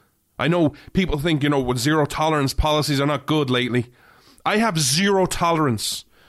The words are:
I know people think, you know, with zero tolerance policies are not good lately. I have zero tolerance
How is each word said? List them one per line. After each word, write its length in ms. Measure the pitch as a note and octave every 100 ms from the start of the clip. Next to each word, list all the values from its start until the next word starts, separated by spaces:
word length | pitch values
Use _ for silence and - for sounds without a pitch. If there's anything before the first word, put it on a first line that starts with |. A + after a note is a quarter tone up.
| _ _ _ -
I 120 | C#3
know 240 | F3 D3+ - -
people 260 | F#3+ F3+ D3
think, 260 | E3 D3+
you 60 | C#3+
know, 120 | C#3+
with 160 | B2 B2
zero 280 | B2+ D#3 C#3+
tolerance 480 | - D#3 D3+ C3+
policies 460 | - D#3 D3+ D3 C#3
are 80 | C#3+
not 180 | C#3 -
good 240 | D#3 C3+
lately. 400 | B2 B2 B2 A#2 - - - - - D#3
I 120 | G#3
have 200 | A3+ E3
zero 480 | C3 D3+ G3+ G3 F3+
tolerance 800 | - E3+ E3 D3 A2 - - - _